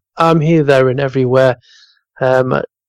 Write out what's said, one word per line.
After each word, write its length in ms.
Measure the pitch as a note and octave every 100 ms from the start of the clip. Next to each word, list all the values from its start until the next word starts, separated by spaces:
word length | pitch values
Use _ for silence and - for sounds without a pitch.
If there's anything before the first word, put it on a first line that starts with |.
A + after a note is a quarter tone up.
| _ -
I'm 240 | E3 E3
here, 240 | D3+ E3
there, 240 | C#3+ C3+ C3
and 120 | B2+
everywhere. 560 | C#3 C3 B2+ C3 C3 B2 _ _ _ _ _ -
Um, 320 | C3 C3 C3
I 120 | - - _